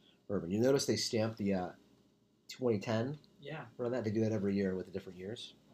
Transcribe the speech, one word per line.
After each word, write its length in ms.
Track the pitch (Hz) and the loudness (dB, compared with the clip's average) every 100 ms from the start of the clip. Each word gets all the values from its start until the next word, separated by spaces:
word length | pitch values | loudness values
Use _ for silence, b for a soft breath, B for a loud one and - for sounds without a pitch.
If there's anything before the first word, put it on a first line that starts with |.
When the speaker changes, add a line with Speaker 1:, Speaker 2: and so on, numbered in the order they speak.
| b b - | b b -6
Speaker 1:
bourbon. 240 | 101 82 | -4 0
You 80 | 101 | 2
notice 260 | 120 139 135 | 4 4 2
they 100 | 110 | 0
stamp 420 | - 117 110 113 | 0 0 0 0
the, 160 | 101 | 0
uh, 160 | 95 90 - - _ _ _ _ _ - | 0 -2 -8 -20 _ _ _ _ _ -20
twenty 300 | - 127 107 | -2 0 2
ten 380 | 110 110 123 151 - - | 2 0 0 -4 -12 -18
Speaker 2:
Yeah. 200 | 143 151 120 - | -12 -12 -12 -6
Speaker 1:
around 120 | 120 | -2
that. 120 | 123 | -2
They 80 | 110 | 0
do 100 | 107 | 2
that 100 | 110 | 2
every 240 | 107 101 98 | 2 2 2
year 200 | 98 92 | 2 0
with 100 | 90 | -4
the 60 | |
different 260 | 90 95 90 | -8 -10 -10
years, 360 | 95 117 - - _ | -10 -10 -12 -18 _